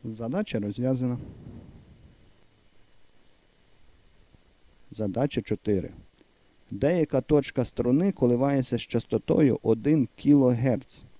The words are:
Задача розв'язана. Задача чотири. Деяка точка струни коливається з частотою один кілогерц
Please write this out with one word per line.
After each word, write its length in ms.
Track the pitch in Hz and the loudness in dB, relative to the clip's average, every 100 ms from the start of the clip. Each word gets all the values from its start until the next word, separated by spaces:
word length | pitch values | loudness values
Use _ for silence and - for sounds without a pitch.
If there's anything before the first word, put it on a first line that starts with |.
| 120 | -12
Задача 500 | 110 117 170 214 117 | -10 -6 -6 -4 -4
розв'язана. 580 | 104 107 127 131 127 123 - - - - - - - - - _ - _ - _ _ - - - - _ - _ _ _ _ _ - - _ _ _ _ _ _ - _ - | -6 -4 -2 -2 -2 -4 -10 -16 -18 -18 -20 -20 -20 -20 -20 _ -20 _ -20 _ _ -20 -20 -20 -20 _ -20 _ _ _ _ _ -20 -20 _ _ _ _ _ _ -20 _ -20
Задача 520 | 110 107 113 139 - | -6 -4 -2 -2 -2
чотири. 480 | - 107 - 98 80 - - _ _ _ _ _ _ | -4 -6 0 -2 -2 -14 -20 _ _ _ _ _ _
Деяка 500 | 101 139 175 156 135 | -2 0 0 0 -2
точка 440 | - 147 135 - | 2 0 2 -4
струни 480 | 120 - 120 135 196 | -4 -2 0 2 0
коливається 680 | 185 123 120 139 139 127 117 | 0 2 2 2 0 0 -4
з 20 | |
частотою 760 | - 120 - 110 - - 147 - | -2 -4 -2 -4 0 2 4 2
один 460 | 113 110 139 156 120 - | 0 0 2 0 0 -2
кілогерц 840 | 139 143 127 117 131 113 - - - - | 4 6 6 4 2 0 -4 -20 -20 -20